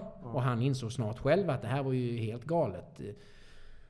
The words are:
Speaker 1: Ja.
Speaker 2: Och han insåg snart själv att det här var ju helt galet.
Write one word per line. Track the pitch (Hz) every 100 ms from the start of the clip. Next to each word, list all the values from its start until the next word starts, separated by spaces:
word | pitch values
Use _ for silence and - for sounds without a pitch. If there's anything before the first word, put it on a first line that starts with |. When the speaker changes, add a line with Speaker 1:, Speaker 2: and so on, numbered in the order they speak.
| - -
Speaker 1:
Ja. | 120
Speaker 2:
Och | 127
han | 127 117
insåg | 135 131 113
snart | 120 110 107
själv | 135 175 180
att | 131
det | 117
här | 135
var | 135
ju | 127 120 117
helt | 110 120
galet. | 117 165 131 87 - - - - - - - - - -